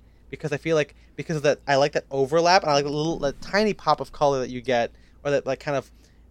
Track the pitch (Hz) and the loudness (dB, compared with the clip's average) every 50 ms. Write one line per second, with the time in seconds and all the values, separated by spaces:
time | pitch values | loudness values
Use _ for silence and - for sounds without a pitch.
0 | - - _ _ _ - 139 - - 147 147 139 - 160 165 151 143 - - - | -20 -20 _ _ _ -18 -14 -10 -8 -6 -6 -4 -2 0 0 0 0 -2 -6 -20
1 | - - _ - 147 - 170 151 139 151 127 - - - 143 135 143 151 - 165 | -20 -18 _ -12 -8 -6 -4 0 2 0 0 0 0 0 2 2 2 2 0 -4
2 | - - 139 135 135 127 151 170 165 175 180 190 - 156 143 143 143 147 143 151 | -6 -4 -2 -2 -2 0 2 2 4 6 6 4 4 4 2 2 0 0 -2 -2
3 | 151 165 170 - - 139 127 - - - - 202 220 214 180 - - 160 151 - | -2 -2 -4 -2 -4 -4 -4 -6 -8 -2 0 0 2 0 -2 -2 0 0 0 0
4 | 139 - - - 151 143 139 131 127 120 127 123 117 131 123 117 117 110 - - | -2 -8 -4 0 2 2 2 0 -2 -6 -8 -8 -2 0 0 0 0 -2 -4 -12
5 | - _ _ - - 143 143 131 - 135 135 - - 151 143 135 127 - - - | -20 _ _ -10 -4 -2 -2 -2 -2 -2 -6 -6 -4 -4 -4 -4 -6 -8 -14 -20
6 | - _ _ _ - _ | -20 _ _ _ -20 _